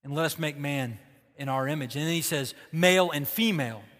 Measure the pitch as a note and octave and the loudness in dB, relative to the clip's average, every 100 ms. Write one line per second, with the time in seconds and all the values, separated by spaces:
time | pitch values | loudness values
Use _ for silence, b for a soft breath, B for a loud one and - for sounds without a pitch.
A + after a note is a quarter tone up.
0 | C#3 C#3+ D#3+ D#3+ D3+ C#3+ C#3+ C#3+ B2+ G#2+ | -4 -2 0 0 -4 -4 -4 -2 -4 -8
1 | - - _ - C3+ C3 C3 D3+ C3 C3+ | -16 -20 _ -10 -4 -2 0 -2 -4 -4
2 | D#3 E3+ D3 D3+ C3 - B D#3+ F3+ F#3 | -2 -2 0 -2 -4 -10 B 4 6 6
3 | F3+ D3 C#3+ - A3+ F3+ B2 A2 A2 - | 4 0 -4 0 2 2 0 -4 -14 -20